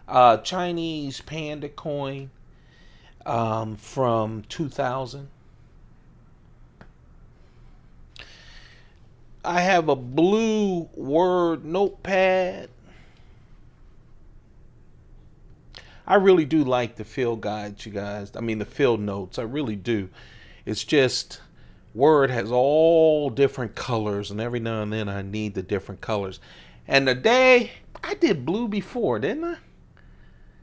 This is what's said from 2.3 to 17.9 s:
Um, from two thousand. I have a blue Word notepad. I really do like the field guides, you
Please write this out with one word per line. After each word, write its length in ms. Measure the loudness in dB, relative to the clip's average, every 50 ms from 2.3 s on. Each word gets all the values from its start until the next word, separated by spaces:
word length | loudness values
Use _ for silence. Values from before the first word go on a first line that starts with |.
| -18 -20 -20 -20 -20 _ -20 -20 _ -20 -20 -20 -20 -20 -20 -20 -20 -14 -8
Um, 500 | -4 -2 -2 0 0 -2 -4 -4 -6 -10
from 680 | -12 -14 -10 -4 0 0 2 2 2 0 -2 -4 -8 -10 -12
two 200 | -8 -8 -6 -6
thousand. 600 | -4 -4 -4 -4 -4 -4 -6 -8 -10 -14 -16 -18 -20 -20 -20 -20 -20 -20 -20 -20 -20 -20 -20 -20 -20 -20 -20 -20 -20 -20 -20 -20 -20 -20 -20 -20 -20 -20 -20 -20 _ _ -20 -20 -20 -20 -20 -20 -20 -20 -20 -20 -20 -20 -20 -20 _ -20 -20 -20 -20 -20 -20 -20 -20 -20 -20 -20 -20 -20 -20 -20 -20 -20 -20 -20 -20 -20 -20 -20 -20 -20 -20 -20 _ _ -20 -20 -20 -20 -20 -20 -20 -10 -6
I 160 | -2 0 2
have 280 | 2 4 4 4 4 2
a 80 | 0
blue 920 | 0 -2 -2 2 2 4 4 4 2 2 2 2 0 0 0 0 -2 -6 -8 -10
Word 680 | -10 -6 0 2 2 4 4 4 2 2 2 0 -2 -4
notepad. 1080 | -4 -2 0 0 0 -2 -6 -6 -2 0 2 4 4 4 2 0 -2 -4 -8 -12 -16 -20 -20 -20 -20 -20 -20 -20 -20 -20 -20 -20 -20 -20 -20 -20 -20 -20 -20 -20 -20 -20 _ -20 -20 -20 -20 -20 -20 -20 -20 -20 -20 -20 -20 -20 -20 -20 -20 -20 -20 -20 -20 -20 -20 -20 -20 -20 -20 -20 -20 -20 -20 -20 -20 -20 -20 -20 -20 _ -20 -20 -20 -20 -20 -20 -18 -2
I 100 | 2 4
really 280 | 6 6 6 6 6 4
do 200 | 2 2 2 2
like 320 | 2 2 0 0 -2 -6
the 80 | -10 -14
field 360 | -10 -6 -2 -2 -2 -2 -2
guides, 440 | -4 -6 -6 -6 -8 -10 -12 -14 -14
you 80 | -10